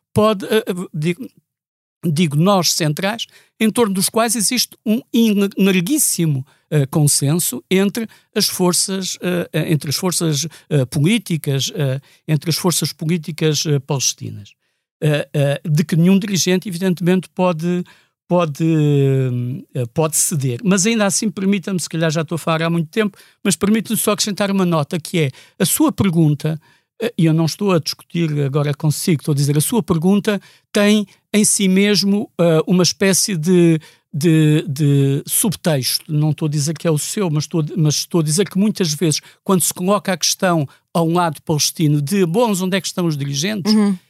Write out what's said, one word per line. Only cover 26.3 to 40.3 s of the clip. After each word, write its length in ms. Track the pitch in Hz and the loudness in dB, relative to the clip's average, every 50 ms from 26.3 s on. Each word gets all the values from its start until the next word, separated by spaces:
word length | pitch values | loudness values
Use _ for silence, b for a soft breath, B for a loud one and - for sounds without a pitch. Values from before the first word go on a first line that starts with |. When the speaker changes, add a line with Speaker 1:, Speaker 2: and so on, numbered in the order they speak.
| 147 - - 156 160 151 b b b b b b _ - | 2 0 -2 -4 -6 -6 b b b b b b _ -8
Speaker 1:
eh, 140 | 220 233 - | -8 -4 0
e 80 | - 160 | 2 2
eu 80 | 165 156 | 4 4
não 100 | 160 165 | 2 2
estou 260 | 147 - - 208 196 | 0 -2 -2 0 0
a 80 | 180 160 | 0 0
discutir 520 | - - - - - _ - 170 170 156 147 147 | 0 -4 -8 -12 -12 _ -4 -2 -2 -2 -2 -2
agora 320 | 143 135 135 151 143 147 143 | -2 -2 -2 -2 -2 -2 -2
consigo, 480 | - - 151 - - - 202 165 131 | -2 0 -2 -2 0 0 0 0 0
estou 120 | - - 147 | 0 -2 -2
a 20 | |
dizer, 200 | 139 143 139 143 | 0 0 0 0
a 60 | 151 | 0
sua 220 | 147 - 247 226 160 | 0 0 0 -2 0
pergunta 580 | - 180 160 156 185 202 202 - 220 208 190 b b b b b _ | 0 -2 0 2 2 2 2 2 0 -2 -4 b b b b b _
tem 340 | - 208 208 208 214 214 202 b b b b _ | 0 2 4 4 4 2 0 b b b b _
em 120 | - 208 208 | 0 2 2
si 240 | - - - 202 | 2 2 2 2
mesmo, 640 | 185 185 196 202 208 208 196 196 202 196 208 254 - _ - | 2 4 4 4 4 2 2 2 2 0 0 -2 -4 _ 0
eh, 240 | 170 170 160 156 160 | 2 4 4 2 2
uma 180 | - 180 180 175 | 2 2 2 2
espécie 520 | - - - 202 196 180 - - - 196 | 2 0 0 0 2 2 2 0 -2 -2
de, 440 | 160 151 185 185 175 175 165 160 151 B B B B B _ - | -2 0 4 4 6 6 4 4 2 B B B B B _ -6
de, 500 | 147 165 170 156 156 156 151 151 156 - | 0 2 4 4 4 4 4 4 2 0
de 560 | 170 131 147 151 143 143 139 139 139 139 147 - | -2 -2 0 2 2 4 4 4 2 0 -2 -4
subtexto. 880 | - - - - 214 - - - 175 151 135 117 - - - - - 156 | -4 -4 -2 0 -2 -2 -2 -2 0 0 0 0 -2 -4 -4 -4 -4 -2
Não 160 | 151 151 156 | 0 0 0
estou 160 | 151 - 160 | 0 -2 -2
a 40 | 156 | -2
dizer 280 | 147 151 135 165 160 | -2 -2 -2 -4 -4
que 100 | - - | -4 -2
é 40 | 170 | -2
o 60 | 151 147 | -2 -2
seu, 280 | - - - 220 196 170 | -2 -4 -4 -4 -2 -2
mas 160 | 151 151 147 | -2 -2 -2
estou, 200 | - - 165 151 156 339 | -2 -2 -2 -2 -2 -2
mas 200 | 196 151 151 135 | 0 0 0 0
estou 260 | - - - - 170 | -2 -4 -2 -2 -2
a 20 | 156 | 0
dizer 240 | 151 151 190 196 | 0 0 0 -2
que 100 | - - | -2 0
muitas 360 | 185 202 220 - - 190 160 151 | 0 0 0 0 -2 -2 -4 -2
vezes, 260 | - 185 160 143 - B B B B _ | 0 0 0 0 -2 B B B B _
quando 180 | - 196 180 | 0 0 0
se 120 | - - - | 0 -2 -4
coloca 400 | - 180 190 208 190 - 196 185 | -4 -2 0 0 0 0 -2 -4
a 40 | |
questão 500 | - - - | -2 -2 -4